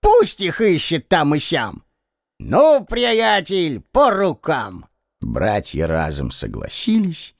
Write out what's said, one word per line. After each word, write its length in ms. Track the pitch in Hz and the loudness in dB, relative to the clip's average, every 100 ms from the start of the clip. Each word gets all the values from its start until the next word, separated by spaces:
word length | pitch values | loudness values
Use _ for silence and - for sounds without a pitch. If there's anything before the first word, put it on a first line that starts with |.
Пусть 400 | 427 440 196 - | 6 6 4 0
их 200 | 185 - | -4 0
ищет 480 | 214 165 - 165 - | 2 2 0 -2 0
там 260 | 180 147 | 0 2
и 40 | 151 | 0
сям. 440 | - 165 107 71 _ _ _ _ _ _ | 0 -2 -4 -10 _ _ _ _ _ _
Ну, 460 | - 143 285 285 | -2 4 6 4
приятель, 960 | 185 233 240 226 226 208 165 190 165 117 - | 0 -4 0 0 2 0 -2 -2 -2 -4 -4
по 180 | 254 277 | 2 2
рукам». 760 | 190 196 143 - 143 104 90 82 _ _ _ | 2 0 -2 -4 -4 -4 -14 -20 _ _ _
Братья 680 | - 58 101 104 - 69 80 | -6 -2 0 -2 -4 -4 -2
разом 440 | 80 78 71 67 | -2 -2 -4 -6
согласились 1040 | - 53 - - - - 226 196 160 - _ | -6 -8 -10 -10 -6 0 0 0 -4 -14 _